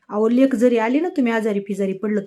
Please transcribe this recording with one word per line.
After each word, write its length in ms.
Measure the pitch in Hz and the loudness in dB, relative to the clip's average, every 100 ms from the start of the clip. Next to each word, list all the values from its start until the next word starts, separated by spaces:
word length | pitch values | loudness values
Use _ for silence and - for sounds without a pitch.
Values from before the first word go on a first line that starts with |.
| - | -8
अहो, 180 | 214 220 | -2 2
लेक 280 | 247 269 208 | 4 2 4
जरी 220 | 247 233 | 2 2
आली 220 | 220 285 | 0 0
ना, 100 | 359 | -2
तुम्ही 240 | 349 233 | -2 0
आजारी 260 | 226 214 202 | 0 -2 -4
फिजारी 340 | 202 196 196 | -4 -4 -4
पडलं 280 | 190 214 208 | -4 -4 -4